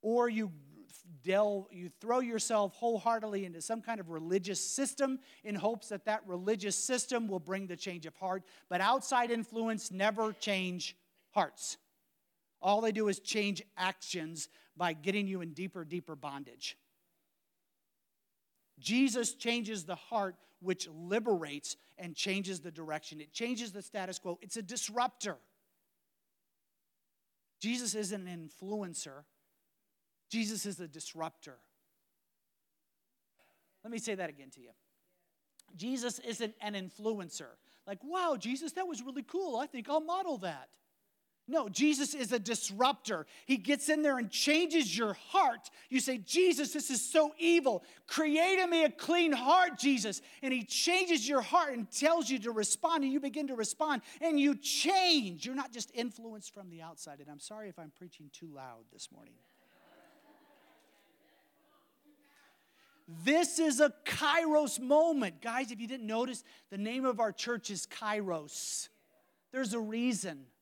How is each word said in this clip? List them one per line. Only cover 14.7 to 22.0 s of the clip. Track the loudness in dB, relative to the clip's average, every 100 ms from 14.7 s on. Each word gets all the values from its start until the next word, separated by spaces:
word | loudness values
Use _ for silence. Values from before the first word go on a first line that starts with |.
| -2
by | -2
getting | 0 0 0 0
you | -2
in | -6
deeper, | -6 -8 -8 -6
deeper | -8 -8 -10
bondage. | -10 -10 -12 -10 -12 -12 _ _ _ _ _ _ _ _ _ _ _ _ _ _ _ _ _ _ _ _
Jesus | 0 4 4 4 -2
changes | -2 -2 -2 -2 -6 -6
the | -10
heart, | -4 -2 -2 -6 _ _
which | -4 -2 -4
liberates | -10 -2 -2 2 0 0 -8 -8 -12 _
and | -14